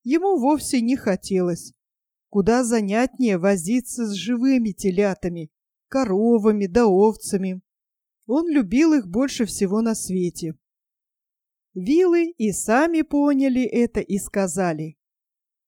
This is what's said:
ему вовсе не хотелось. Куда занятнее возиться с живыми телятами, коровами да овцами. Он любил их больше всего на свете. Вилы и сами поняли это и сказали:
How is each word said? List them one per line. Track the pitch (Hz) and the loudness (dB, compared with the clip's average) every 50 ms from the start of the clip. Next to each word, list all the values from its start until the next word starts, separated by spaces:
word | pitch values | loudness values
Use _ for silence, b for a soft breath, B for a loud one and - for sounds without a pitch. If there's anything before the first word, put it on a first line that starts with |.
| - | -6
ему | 240 277 330 359 403 392 302 | -2 -2 0 2 2 0 2
вовсе | 226 277 302 277 - - - 247 | 2 2 0 0 -2 -2 -2 0
не | 226 233 269 | 0 0 -2
хотелось. | 247 - 214 185 185 - - 190 185 180 175 170 165 - - _ _ _ _ _ _ _ _ _ _ _ _ | -2 -2 -2 -4 -4 -4 -2 -2 0 0 0 -4 -6 -8 -18 _ _ _ _ _ _ _ _ _ _ _ _
Куда | - 202 185 208 233 247 262 | -2 0 2 2 2 2 2
занятнее | 226 240 226 208 190 202 226 254 254 _ - 254 226 196 170 | 0 0 -2 0 0 0 0 0 -2 _ -2 0 0 0 2
возиться | 170 196 202 185 156 180 240 254 240 - - - 233 | 2 0 0 0 0 -2 -2 -2 -2 -4 -8 -6 -6
с | 214 202 | -6 -6
живыми | 185 160 214 247 233 240 269 269 254 226 214 | -8 -4 -4 -2 0 2 2 2 2 2 0
телятами, | 185 - - 196 180 185 208 196 180 - - 180 175 170 160 156 _ _ _ _ _ _ _ _ | -4 -2 -2 -2 0 2 0 0 0 -4 -6 -8 -6 -8 -12 -14 _ _ _ _ _ _ _ _
коровами | - 269 262 202 185 190 220 233 240 226 202 220 214 208 202 185 | -4 -2 -2 0 0 2 4 4 4 4 4 2 2 2 0 0
да | 170 240 240 | 2 2 4
овцами. | 214 180 185 208 220 214 - - - 208 190 190 190 185 185 - _ _ _ _ _ _ _ _ _ _ _ _ - | 4 4 4 4 4 2 -2 -8 -4 -4 -4 -2 -4 -6 -8 -12 _ _ _ _ _ _ _ _ _ _ _ _ -4
Он | 233 302 339 349 | -2 -2 0 0
любил | 302 294 226 170 196 262 330 330 311 | 0 0 0 2 2 2 4 4 4
их | 285 202 175 | 2 0 -2
больше | 170 226 269 269 - - 233 | -2 -2 -2 -2 -2 -4 -4
всего | 196 - - 202 180 196 220 | -4 -2 -2 -2 0 0 0
на | 233 226 220 | 0 -2 -2
свете. | - - - 180 185 180 175 - - 175 160 160 _ _ _ _ _ _ _ _ _ _ _ _ _ _ _ _ _ _ _ _ _ _ _ - | -4 -6 -4 -2 -2 -2 -2 -4 -6 -10 -10 -10 _ _ _ _ _ _ _ _ _ _ _ _ _ _ _ _ _ _ _ _ _ _ _ -12
Вилы | 185 180 202 294 339 370 359 339 339 339 330 | -10 -4 0 2 4 4 4 4 2 2 0
и | 349 - 220 214 | -2 -2 -2 -2
сами | 175 - - - 220 262 311 339 339 320 | -2 -2 -2 0 2 2 2 2 0 0
поняли | 302 - - 285 285 294 294 269 269 269 247 254 254 | -2 0 0 0 2 2 2 2 2 2 2 0 -2
это | - - 233 240 233 - 214 | 0 0 0 0 0 -2 -4
и | - - 190 202 | -4 -2 -4 -4
сказали: | - - - 202 196 180 156 190 190 175 160 151 156 160 151 _ _ _ _ _ _ _ _ _ _ _ _ _ _ | -4 -4 -4 -4 -2 -2 -2 -2 -2 -2 -2 -4 -8 -10 -12 _ _ _ _ _ _ _ _ _ _ _ _ _ _